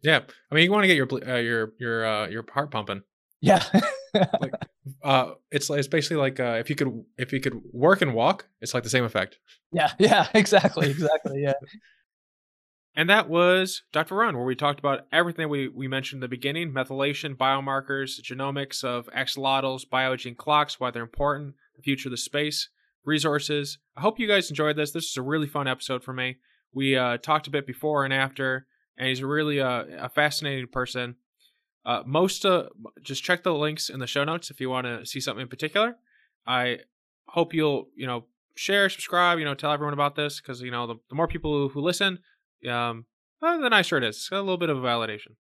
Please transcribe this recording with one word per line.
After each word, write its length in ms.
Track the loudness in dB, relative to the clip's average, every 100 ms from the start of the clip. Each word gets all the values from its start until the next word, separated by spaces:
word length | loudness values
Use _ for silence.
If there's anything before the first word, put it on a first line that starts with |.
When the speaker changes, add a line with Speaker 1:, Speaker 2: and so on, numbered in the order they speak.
Speaker 1:
Yeah. 180 | 4 2 0 -20 _
I 40 |
mean, 100 | 4
you 60 | 4
wanna 160 | 6 4
get 120 | 4
your 80 | 2
bl-, 200 | -2 -2
uh, 100 | -2
your, 360 | 0 0 -2 _
your, 260 | -4 -2 0
uh, 220 | 0 -2
your 160 | -6 -6
heart 180 | -4 -4
pumping. 320 | -6 -6 -8 -8 _ _ _
Speaker 2:
Yeah. 220 | 4 4 6
<laughs> 120 | 4 4 -6 -2 2 2 2
Speaker 1:
Like, 120 | -2 -6 -12 _ -20 -8
uh, 280 | 2 2 2 -8 _
it's, 180 | -4 0
it's 180 | -2 0
basically 300 | 0 0 0
like, 200 | 0 0
uh, 180 | -2 -2
if 100 | -2
you 60 | -2
could, 280 | -2 -2 -14 -10
if 140 | -4
you 80 | -2
could 200 | -2 -6 -12
work 280 | 2 4 6
and 140 | 4
walk, 320 | 4 2 2 -6 _
it's, 140 | -4
like, 100 | -4
the 60 | 0
same 120 | 2
effect. 360 | 2 0 -2 _ _ -20 _
Speaker 2:
Yeah, 180 | 0 0
<laughs> 40 | 4
yeah, 300 | 6 6 6
exactly, 540 | 4 6 6 4 2 0
exactly, 540 | 2 0 0 -2 -2
yeah. 120 | -2 -2
Speaker 1:
<laughs> 1400 | -6 -20 _ _ _ _ _ _ _ _ _ _ _ -2
And 140 | 4
that 180 | 4 4
was 540 | 4 6 6 2 -6 _
Doctor 220 | -2 -2
Run, 220 | 0 0 0
where 80 |
we 100 | -2
talked 240 | 0 0 0
about 280 | -2 -2 0
everything 380 | 0 0 -2 -4
we, 180 | -2 -4
we 220 | -6 -4
mentioned 300 | -4 -6 -10
in 20 |
the 80 | -10
beginning, 420 | -6 -4 -4 -4
methylation, 600 | -4 -4 -2 -2 -2 -8
biomarkers, 840 | -2 0 0 0 -4 -2 -6 -6 -10
genomics 600 | -12 -6 -4 -4 -6 -6
of 240 | -4 -6 -6
axolotls, 720 | -6 -4 -2 0 2 0 -6
biogene 520 | -2 0 0 -2 -6 -10
clocks, 420 | 2 2 2 -2
why 140 | -6
they're 100 | -6
important, 520 | -10 -2 -2 -2 -6 -16 _
the 80 | _
future 260 | -4 -4 -4
of 40 |
the 40 | -8
space, 520 | -6 -4 -4 -4 -8 _ _ _
resources. 720 | -2 0 2 0 0 -4 -4 -12 _ -2
I 60 |
hope 180 | -2 2
you 80 | 4
guys 200 | 4 2
enjoyed 280 | 0 0 2
this. 160 | -2
This 180 | -4 -6
is 60 | -6
a 60 |
really 260 | 0 0 0
fun 180 | -2 -2
episode 380 | -2 -2 -6
for 80 | -4
me. 240 | -4 -4 -6 _ _ _
We, 240 | -2 2 4
uh, 200 | 2 -2
talked 320 | 0 0 2
a 20 |
bit 160 | -4 -4
before 380 | -4 0 0
and 100 | 2
after, 540 | 2 0 0 -2 -2 -6 _ _ -4
and 120 | -2
he's 160 | -2
really, 360 | -2 0 0 0
uh, 260 | 0 0 -4 -10
a 100 | -4
fascinating 600 | 2 2 0 -4 -6 -6
person. 480 | -6 -4 -4 -8 -10 _ _ _ _ _ _ -4
Uh, 160 | -4 0
most, 400 | 2 4 2 2
uh, 200 | 2 0 -14 -20 -18
just 200 | -10 -8
check 200 | -2 0
the 100 | 0
links 380 | 0 -2 -2 -8
in 100 | -6
the 60 | -4
show 180 | -2
notes 260 | -2 -4 -8
if 80 | -8
you 120 | -4
wanna 340 | -4 -4 -8
see 160 | -10 -8
something 220 | -6 -8
in 60 | -10
particular. 480 | -8 -2 0 0 -2 _ _ _ _ -2
I 320 | 0 0 -4 -10 _ _ _ -6
hope 240 | -2 0
you'll, 360 | 2 2 0 -4
you 120 | -10 -8
know, 180 | -8 -10 _ _
share, 340 | -10 0 2 2
subscribe, 500 | 0 -2 4 4 4
you 60 |
know, 80 | 0
tell 160 | -2 -2
everyone 220 | 0 -2
about 220 | 0 0
this, 260 | 0 -4 -6
'cause, 220 | -12 -12
you 80 | -8
know, 160 | -6 -6
the, 80 | -8 _
the 40 |
more 140 | -4 -2
people 240 | -2 -2
who, 160 | 0 0
who 120 | 0
listen, 380 | -2 0 0 -2 _ _ _ _ -6
um, 380 | -2 -2 -4 -14 _ _ _
uh, 160 | 0 0
the 100 | 4
nicer 300 | 4 4 2
it 60 |
is. 120 | 0 -4
It's 120 | -6
got 80 | -6
a 20 |
little 160 | -2 -2
bit 140 | 0
of 80 | 0
a 20 |
validation. 540 | 0 0 -2 -6 -14 _